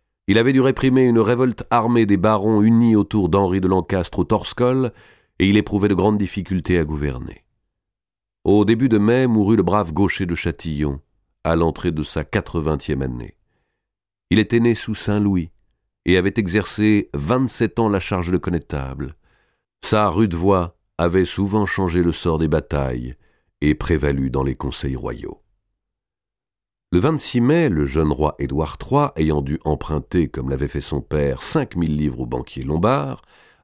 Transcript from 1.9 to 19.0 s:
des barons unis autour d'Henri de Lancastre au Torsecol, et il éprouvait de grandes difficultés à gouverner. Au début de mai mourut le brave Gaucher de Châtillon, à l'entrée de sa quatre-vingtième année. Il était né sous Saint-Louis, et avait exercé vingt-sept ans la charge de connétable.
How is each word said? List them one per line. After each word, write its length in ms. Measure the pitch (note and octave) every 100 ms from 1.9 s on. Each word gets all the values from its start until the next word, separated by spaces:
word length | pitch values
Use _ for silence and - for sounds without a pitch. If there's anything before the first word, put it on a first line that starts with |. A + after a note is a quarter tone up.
| A#2+ A2
des 100 | G2
barons 460 | G#2 G#2+ G#2 G#2+
unis 340 | G#2+ A#2 A#2 G#2+
autour 320 | G2 G#2+ F2+
d'Henri 320 | F#2+ G2 F#2
de 80 | F#2
Lancastre 500 | F#2 F2 G2 F2 -
au 60 |
Torsecol, 680 | F2 G#2+ - - B2 C3 B2+ - - _ _ _
et 100 | F#2+
il 80 | G#2
éprouvait 320 | G2+ G#2 G2+
de 60 |
grandes 240 | F#2 G2 G#2+
difficultés 600 | G2 - E2+ F#2 - F2+
à 60 |
gouverner. 600 | D2+ D2+ D2 B1+ - - _ _ _ _ _ _ _ _ _ _
Au 220 | - G#2
début 240 | G#2 A2+ C3
de 100 | A2
mai 280 | G#2 B2 C3
mourut 300 | A2 G2+ A2+
le 60 |
brave 300 | F2+ G2+ F2
Gaucher 340 | D#2 G2 - F#2
de 80 |
Châtillon, 680 | E2+ F2 D#2 E2 D2 D2 C#2 - _ _ _
à 120 | D#2+ E2
l'entrée 340 | E2 D2 F2+
de 140 | D#2
sa 180 | D2 -
quatre-vingtième 800 | D2+ G#2 - F2 D#2 D2+ - C#2
année. 340 | C2 A#1+ G#1+ - _ _ _ _ _ _ _ _ _
Il 80 | G2+
était 220 | G#2 A#2
né 160 | A#2 A2
sous 180 | -
Saint-Louis, 560 | G#2+ - G#2 G2+ F#2 E2 - _ _ _ _
et 120 | - F#2
avait 180 | F#2+ -
exercé 720 | G2 G2 F#2 - G#2+ G#2 -
vingt-sept 680 | D2 D2 B2+ C3 - A2+ -
ans 80 | A2+
la 100 | G2+
charge 320 | - F#2+ F2
de 60 | F2+
connétable. 800 | - E2+ - D2 C2+ C2+